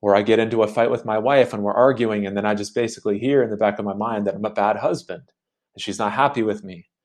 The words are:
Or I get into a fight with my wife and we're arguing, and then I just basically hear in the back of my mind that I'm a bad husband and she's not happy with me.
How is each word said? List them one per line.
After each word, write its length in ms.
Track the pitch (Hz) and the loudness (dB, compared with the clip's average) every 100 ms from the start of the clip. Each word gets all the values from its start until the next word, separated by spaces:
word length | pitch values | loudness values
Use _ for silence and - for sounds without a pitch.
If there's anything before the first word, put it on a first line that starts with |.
Or 140 | 104 98 | 4 2
I 60 | |
get 180 | 107 113 | 4 2
into 220 | 110 113 | 2 2
a 60 | 107 | 0
fight 240 | 107 120 | 2 0
with 120 | 120 | 0
my 140 | 113 110 | -2 -2
wife 340 | 113 139 120 | 2 4 2
and 120 | 107 | 0
we're 100 | 104 | -2
arguing, 540 | 104 127 120 117 107 98 | 4 4 4 0 0 -2
and 100 | 101 | -2
then 80 | 107 | 0
I 80 | |
just 220 | 104 101 - | -2 -4 -4
basically 420 | 117 117 - 101 | -4 -4 -4 -2
hear 240 | 120 139 | 2 2
in 80 | 120 | 2
the 80 | 104 | 2
back 220 | 107 104 | 0 0
of 60 | 104 | -6
my 100 | 98 | -4
mind 320 | 110 110 104 | -4 -2 -4
that 80 | 92 | -2
I'm 100 | 107 | -4
a 60 | |
bad 260 | 107 104 104 | 0 0 2
husband 460 | 135 170 - 87 - _ _ _ _ | -2 -4 -6 -14 -14 _ _ _ _
and 80 | - | -14
she's 180 | - 101 | -10 -4
not 140 | 107 | -4
happy 300 | 104 143 139 | 0 0 0
with 200 | 110 104 | -2 -4
me. 260 | 98 90 - _ | -10 -18 -20 _